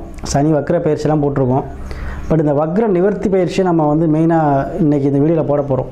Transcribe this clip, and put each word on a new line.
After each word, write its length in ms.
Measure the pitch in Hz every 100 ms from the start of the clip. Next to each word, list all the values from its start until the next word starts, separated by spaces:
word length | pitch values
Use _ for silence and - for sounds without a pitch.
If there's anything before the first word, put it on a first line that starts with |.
| - -
சனி 300 | - 143 151
வக்ர 260 | 151 - 175
பயிற்சிலாம் 440 | 156 147 147 156
போட்டிருக்கோம். 400 | 143 135 127 131 - - - - - - -
But 100 | 160
இந்த 140 | 151
வக்ர 340 | 143 160 180 226
நிவர்த்தி 420 | 175 196 190 208
பயிற்சியை 360 | 185 170 - 190
நம்ம 220 | 165 151
வந்து 200 | 151 165
மெயினாக 680 | 151 165 165 151 139 139 165
இன்னைக்கு 320 | 156 147 139
இந்த 80 | 139
வீடியோல 260 | 151 165 139
போட 160 | 143
போறோம். 280 | 135 127 127